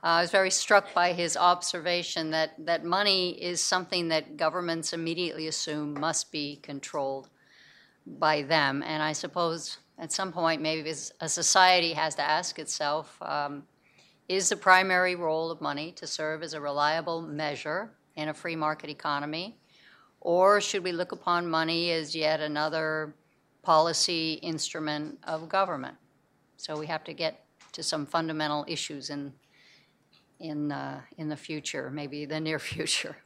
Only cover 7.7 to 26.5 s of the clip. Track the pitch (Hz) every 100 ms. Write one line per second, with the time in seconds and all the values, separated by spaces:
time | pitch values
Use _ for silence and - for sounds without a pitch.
7.7 | - _ _ - - 156 151 139 160 143
8.7 | 139 - 156 156 151 180 175 170 165 -
9.7 | - _ - 160 - 190 165 165 156 156
10.7 | 160 151 151 - - 160 175 - 196 185
11.7 | 180 170 156 156 - 147 156 180 - 151
12.7 | - 147 151 151 - 165 147 143 143 -
13.7 | _ _ _ _ _ _ 190 - 208 190
14.7 | 185 190 180 180 180 165 160 165 160 147
15.7 | 143 160 175 156 - 156 156 160 156 147
16.7 | 143 147 160 165 165 165 147 151 143 151
17.7 | 165 214 _ _ - 151 151 175 160 151
18.7 | 151 151 147 156 143 147 156 190 - _
19.7 | _ - - _ _ - 175 190 208 202
20.7 | 202 180 170 175 - - 175 175 160 160
21.7 | 165 170 165 147 160 156 156 151 147 156
22.7 | 160 156 156 151 - _ _ _ _ -
23.7 | 160 165 156 - 170 160 151 175 156 -
24.7 | 160 156 147 151 147 - 160 165 190 190
25.7 | 151 131 - _ _ _ _ _